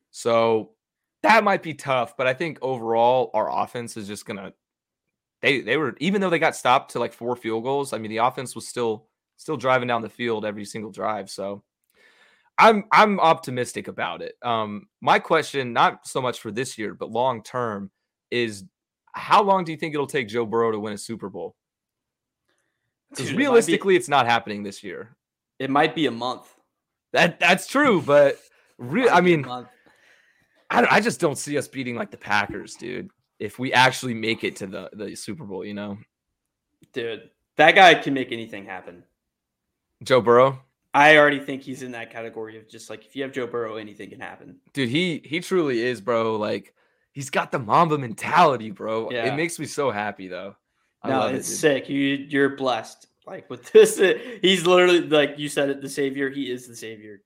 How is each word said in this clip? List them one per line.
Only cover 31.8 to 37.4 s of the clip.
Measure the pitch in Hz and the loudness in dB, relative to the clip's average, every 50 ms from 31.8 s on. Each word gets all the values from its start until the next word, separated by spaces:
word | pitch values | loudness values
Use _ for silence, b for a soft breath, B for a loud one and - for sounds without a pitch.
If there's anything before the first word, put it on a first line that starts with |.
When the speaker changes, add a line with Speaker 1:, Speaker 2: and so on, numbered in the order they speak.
| 131 123 120 | -8 -6 -6
Speaker 1:
like, | 117 - - | -8 -8 -10
the | - | -12
Packers, | - - - 101 104 101 - - 98 - - - | -14 -4 -2 0 0 0 -2 -6 -12 -12 -14 -16
dude, | - 92 92 92 95 95 95 _ _ _ _ _ - | -14 -12 -10 -10 -10 -12 -14 _ _ _ _ _ -12
if | 110 104 - - | -10 -10 -8 -8
we | 127 131 - | -6 0 4
actually | 120 127 131 127 - - 131 117 | 4 4 4 2 0 -6 -6 -6
make | 113 110 110 113 110 - | -4 -4 -4 -4 -2 -4
it | 95 - | -6 -6
to | - - | -8 -10
the, | 95 95 87 92 - - | -12 -12 -12 -14 -14 -14
the | 101 104 95 92 | -12 -12 -12 -12
Super | - - - 104 - - | -12 -12 -12 -12 -12 -12
Bowl, | 101 95 92 95 | -12 -12 -10 -10
you | 104 104 | -10 -10
know? | 101 104 104 101 107 - _ _ _ _ _ _ _ _ _ _ _ _ _ _ _ _ _ - | -10 -10 -10 -12 -14 -16 _ _ _ _ _ _ _ _ _ _ _ _ _ _ _ _ _ -10
Speaker 2:
Dude, | 127 117 117 110 104 - _ _ _ | -8 -8 -8 -8 -12 -14 _ _ _